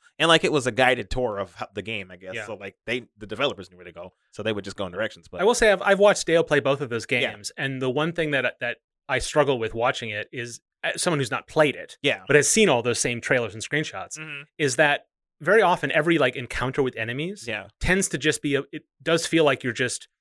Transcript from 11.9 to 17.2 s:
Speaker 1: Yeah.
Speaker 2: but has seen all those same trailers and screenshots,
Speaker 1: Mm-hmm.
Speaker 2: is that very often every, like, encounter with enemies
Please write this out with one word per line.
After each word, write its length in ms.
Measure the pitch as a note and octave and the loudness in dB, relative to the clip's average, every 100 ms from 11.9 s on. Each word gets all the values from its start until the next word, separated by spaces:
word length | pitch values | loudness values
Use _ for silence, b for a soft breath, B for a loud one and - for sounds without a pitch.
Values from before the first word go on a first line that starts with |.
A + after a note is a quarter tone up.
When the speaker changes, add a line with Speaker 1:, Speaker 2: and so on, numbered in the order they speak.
| - | -4
Speaker 1:
Yeah. 200 | C#3+ G2+ F#2+ | -2 -2 4
Speaker 2:
but 100 | C#3+ | 4
has 120 | C#3 | 6
seen 200 | A3 G3+ | 4 4
all 140 | B2 | 4
those 160 | A#2+ A2+ | 2 0
same 220 | C3+ A#2+ | -2 -4
trailers 340 | - C3 A2+ | 0 0 -2
and 80 | G#2+ | -8
screenshots, 540 | - D3 D3+ F#2+ F2+ D3+ | -6 -6 -6 -8 -12 -14
Speaker 1:
Mm-hmm. 240 | D#3 C#3+ C#3+ - | -14 -14 -12 -2
Speaker 2:
is 180 | D3 B2 | 0 2
that 300 | D3+ C#3+ _ _ _ - | 2 2 _ _ _ -6
very 220 | D3+ A3 | 2 4
often 280 | F3+ F3 C#3+ | 4 2 0
every, 260 | D#3 D#3+ E3 | 0 2 2
like, 180 | B2+ C3 | 2 -2
encounter 460 | A#2+ - B2+ C3+ | -8 -4 -2 0
with 140 | B2+ A2+ | -2 -2
enemies 480 | A2+ B2+ | -6 -6